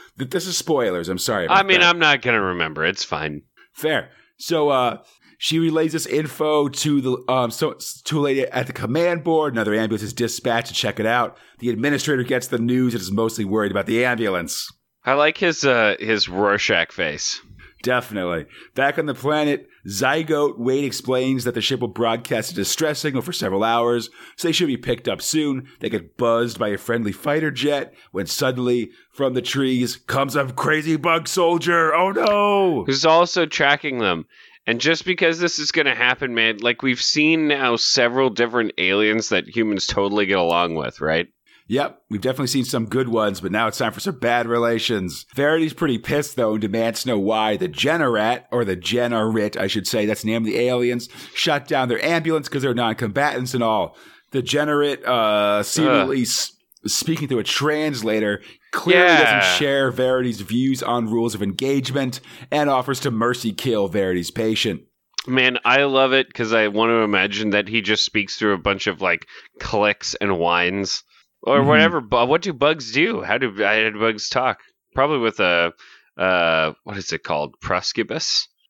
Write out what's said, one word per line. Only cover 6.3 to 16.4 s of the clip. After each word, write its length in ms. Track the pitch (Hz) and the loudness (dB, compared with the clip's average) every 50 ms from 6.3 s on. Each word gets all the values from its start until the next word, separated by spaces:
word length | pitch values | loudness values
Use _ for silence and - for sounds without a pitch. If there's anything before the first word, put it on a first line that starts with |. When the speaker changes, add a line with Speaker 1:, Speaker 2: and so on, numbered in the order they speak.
| - - 156 151 151 151 143 139 | -4 -2 0 2 2 2 2 0
Speaker 1:
to 320 | 139 - - 156 147 139 | -2 -2 -2 0 0 0
the, 160 | 127 131 123 123 - - | 0 0 -2 -2 -2 0
um, 180 | 127 131 123 117 | 0 0 0 0
so, 240 | 113 - 120 - - - - - - - - | -2 -2 -4 -4 -4 -6 -12 -14 -14 -12 -8
to 140 | - 156 156 | -4 -2 0
a 20 | |
lady 220 | 143 143 135 135 | 0 2 0 0
at 240 | 127 - - 123 127 | -2 -2 -2 -4 -4
the 60 | 127 123 | -4 -6
command 500 | - - 110 123 160 170 175 175 170 143 | -8 -6 -2 0 0 0 0 0 -2 0
board. 300 | 170 160 160 151 147 117 | 0 2 2 2 0 0
Another 180 | 113 107 107 104 | -2 0 0 0
ambulance 280 | 110 110 107 113 101 | 0 0 0 -2 -4
is 100 | 107 98 | -4 -6
dispatched 540 | - - 120 110 - - - 120 117 117 - - | -4 -4 -4 -4 -4 -4 -2 -2 0 -2 -2 -4
to 60 | - | -4
check 260 | - - 107 101 - | -4 -4 -4 -2 -2
it 60 | 107 | 0
out. 320 | 110 117 123 117 - - - - _ _ - | 2 2 2 0 0 -4 -12 -20 _ _ -6
The 100 | 113 120 | -4 -4
administrator 520 | 117 104 123 147 147 139 - 151 143 131 123 | -2 0 0 0 0 0 0 0 0 0 0
gets 240 | 127 135 123 123 - | 0 -2 -2 -2 -2
the 100 | 127 117 | -2 0
news 340 | 117 117 123 127 127 123 | 0 2 2 2 2 2
and 80 | 113 110 | 0 -2
is 100 | 92 92 | -4 -4
mostly 360 | 98 104 113 113 - - 104 | -2 0 0 0 0 -2 -4
worried 240 | 95 104 110 104 101 | -2 0 0 0 0
about 160 | 95 101 95 | -2 -2 -2
the 180 | - 113 117 123 | 0 0 0 0
ambulance. 680 | 127 120 113 113 101 92 87 85 80 - - - - - _ _ _ _ _ - | 0 0 0 -2 -2 -2 -2 -4 -6 -8 -10 -10 -12 -14 _ _ _ _ _ -2
Speaker 2:
I 80 | 127 135 | 0 2
like 240 | 143 147 151 147 - | 2 2 2 2 0
his, 260 | 196 175 160 - - | 0 -2 0 0 2
uh, 300 | 139 123 120 110 104 95 - | 2 4 4 4 2 2 0
his 300 | 104 107 110 104 - 90 | 0 0 0 0 0 -2
Rorschach 640 | 90 95 | -2 0